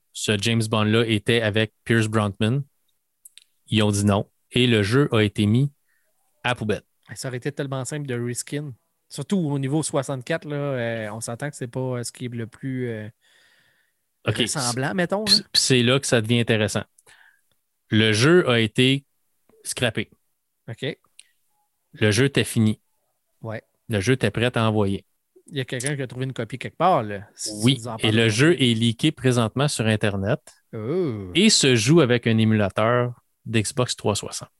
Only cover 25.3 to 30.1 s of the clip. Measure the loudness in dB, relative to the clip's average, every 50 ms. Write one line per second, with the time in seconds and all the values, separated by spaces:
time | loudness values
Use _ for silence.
25.3 | _ _ _ -12 -10 -8 -8 -6 -8 -6 -6 -6 -6 -6 -8 -8 -8 -8 -8 -8
26.3 | -6 -8 -10 -10 -10 -12 -12 -14 -4 0 2 2 2 2 0 -4 -8 -12 -14 -16
27.3 | _ -12 -12 -10 -6 0 0 0 0 0 -4 -10 -6 -2 0 2 2 4 2 2
28.3 | 4 4 4 4 4 4 2 2 2 2 0 0 0 0 -2 -2 -2 0 0 0
29.3 | 2 2 0 0 0 -2 -2 -2 -2 -2 0 0 0 2 0 -2